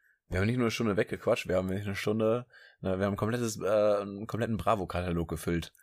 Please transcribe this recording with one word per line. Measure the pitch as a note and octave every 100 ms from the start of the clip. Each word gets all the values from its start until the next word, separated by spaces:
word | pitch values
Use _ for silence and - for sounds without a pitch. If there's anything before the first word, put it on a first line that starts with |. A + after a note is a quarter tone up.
| _ _ -
Wir | F2+
haben | G#2
nicht | B2+
nur | A2+
eine |
Stunde | - A2+ G2
weggequatscht, | - F#2 - A#2+ -
wir | F#2
haben | F#2+
eine | F#2+ G#2 G2
Stunde, | - A2 A2 A#2+ A#2+ - - _
ne, | F#2 F#2
wir | G2
haben |
ein | G2+
komplettes, | G#2 B2 A#2 -
äh, | F#2
einen | G#2+ G#2 G2+ G2+ G2 A2
kompletten | G#2 A2+ G#2+
Bravo-Katalog | - A2 F2 F2 F2+ E2+ E2
gefüllt. | D#2 - E2+ D#2 -